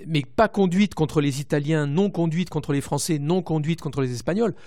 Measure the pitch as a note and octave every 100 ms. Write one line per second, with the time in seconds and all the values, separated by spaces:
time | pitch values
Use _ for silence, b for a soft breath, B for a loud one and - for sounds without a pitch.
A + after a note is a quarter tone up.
0 | D#3 D#3 - - G#3+ G3+ F#3+ F3+ G#3 -
1 | D3+ D#3 C#3+ C3+ C#3+ D3 C#3+ D#3 D3 D3+
2 | G3+ - E3 D#3+ F3 D#3 - C#3+ - C#3+
3 | - D#3 C#3+ F#3 E3+ D#3 D3 E3 D3 B2+
4 | C3 A#2+ - F#3+ A#3 F3